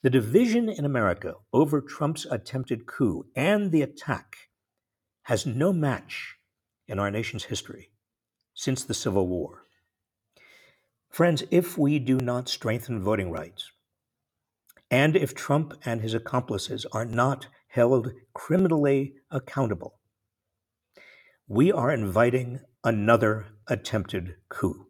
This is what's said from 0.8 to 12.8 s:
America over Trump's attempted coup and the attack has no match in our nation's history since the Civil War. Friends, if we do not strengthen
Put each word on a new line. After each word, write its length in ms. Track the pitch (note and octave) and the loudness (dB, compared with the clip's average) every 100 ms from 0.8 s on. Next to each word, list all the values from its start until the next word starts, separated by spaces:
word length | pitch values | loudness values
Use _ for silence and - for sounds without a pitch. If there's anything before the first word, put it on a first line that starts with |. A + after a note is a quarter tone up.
America 500 | C#3+ C3 G#2 E2+ - - _ | -2 2 2 0 -6 -10 _
over 280 | A#2+ D3+ D3 | 2 4 2
Trump's 460 | C3+ - D3+ D#3 - | -2 -4 -4 -4 -6
attempted 560 | A#2+ - C3 B2+ A2+ - | -8 -6 -8 -6 -8 -8
coup 400 | - A#2+ F#2+ - - | -2 0 0 -6 -2
and 360 | D3+ G#3 G3+ | 0 2 2
the 100 | D#3+ | 0
attack 540 | C#3 - - C3 - - _ _ _ _ _ _ _ _ | 0 -6 -6 -6 -6 -20 _ _ _ _ _ _ _ _
has 240 | - A#2 - | -2 -2 0
no 260 | A#2+ E3+ | 0 2
match 640 | F3+ D3 A#2 - - - - _ _ _ _ - | 2 0 -2 -6 -14 -14 -18 _ _ _ _ -8
in 120 | G2 | -2
our 120 | G2+ | -2
nation's 340 | G#2 A2+ A2 | -2 -6 -8
history 460 | - G2+ - - - _ _ _ _ _ _ | -8 -8 -8 -18 -18 _ _ _ _ _ _
since 300 | - - C3 | -8 -4 -4
the 100 | - | -4
Civil 320 | - B2 G2 F2+ | -4 0 0 0
War. 380 | F2+ D2 - _ _ _ _ _ _ _ _ _ - _ _ _ _ _ | -2 -6 -12 _ _ _ _ _ _ _ _ _ -20 _ _ _ _ _
Friends, 360 | - E3+ D3 - | 2 2 2 2
if 280 | F3 F3+ - | 2 2 0
we 200 | C#3+ D3 | 2 2
do 180 | B2 C3 | 2 2
not 300 | B2 B2 B2+ | 2 -2 -4
strengthen 520 | - A#2 A2+ | -6 -2 -4